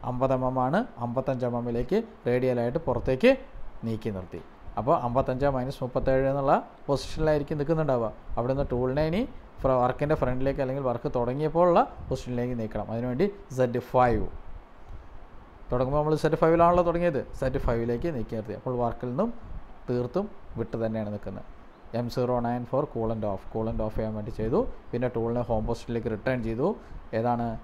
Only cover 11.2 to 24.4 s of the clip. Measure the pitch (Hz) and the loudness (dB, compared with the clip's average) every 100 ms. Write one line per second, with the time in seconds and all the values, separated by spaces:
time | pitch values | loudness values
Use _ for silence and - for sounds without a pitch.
11.2 | 120 135 156 160 175 175 262 - - 131 | 0 0 0 4 6 6 4 -2 -6 -4
12.2 | - 123 123 123 110 110 101 113 123 123 | -2 -2 -2 -2 -4 -4 -4 -2 -2 2
13.2 | 196 - - 127 127 120 - 131 123 107 | 0 0 -10 0 2 2 2 4 6 4
14.2 | - - - - - - - - - - | 0 -4 -10 -12 -14 -20 -14 -14 -14 -16
15.2 | - - - - - 123 131 147 151 156 | -16 -18 -18 -18 -4 0 2 2 2 2
16.2 | 156 160 160 170 170 175 175 170 175 139 | 2 4 4 8 8 6 4 2 2 0
17.2 | - - 131 131 127 117 117 120 127 127 | -4 -4 -2 0 2 2 2 0 -2 -4
18.2 | 107 117 107 95 - 123 120 - 123 127 | -4 -6 -6 -6 -4 -2 -2 -2 -4 -2
19.2 | 226 233 - - - - - 123 123 180 | -2 -4 -8 -10 -10 -14 -2 -2 0 -2
20.2 | 208 - - - 113 117 113 110 104 104 | -4 -8 -10 -6 -4 -2 -2 -2 -4 -6
21.2 | 101 98 - - - - - 117 120 131 | -8 -10 -12 -16 -18 -20 -6 -4 -2 -2
22.2 | 123 123 120 123 120 131 151 113 113 113 | 0 0 0 -2 -2 -2 -2 -2 -2 -2
23.2 | 107 95 - 113 110 113 110 - 110 107 | -2 -4 -6 -4 -2 0 -2 -2 -4 -4
24.2 | 107 110 | -6 -4